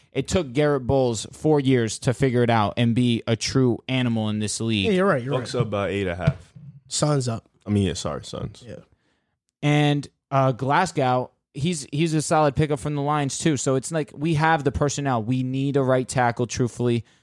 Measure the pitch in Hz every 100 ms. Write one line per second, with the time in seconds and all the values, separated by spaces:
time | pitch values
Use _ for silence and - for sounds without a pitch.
0 | _ - 131 185 139 123 151 139 123 139
1 | 123 110 - - 156 147 131 123 110 -
2 | 135 117 135 120 117 113 101 - 117 117
3 | 123 117 - 113 - 135 127 110 - 131
4 | 123 113 107 107 104 - 113 110 95 180
5 | 196 139 127 127 117 123 110 101 95 98
6 | 92 87 82 - - - - - - -
7 | 151 143 123 113 _ _ 98 104 92 -
8 | 80 69 - - - - 113 - - _
9 | _ _ _ _ _ - 147 147 147 147
10 | - _ - 135 131 113 131 151 170 156
11 | 127 127 - _ _ 139 160 160 - 143
12 | 170 156 - 160 151 139 151 147 147 147
13 | 143 151 139 - 170 135 147 131 - 165
14 | 143 - 160 151 160 160 135 - 147 147
15 | 139 120 107 131 127 135 139 139 127 131
16 | 131 131 120 117 120 - 123 - 123 117
17 | - _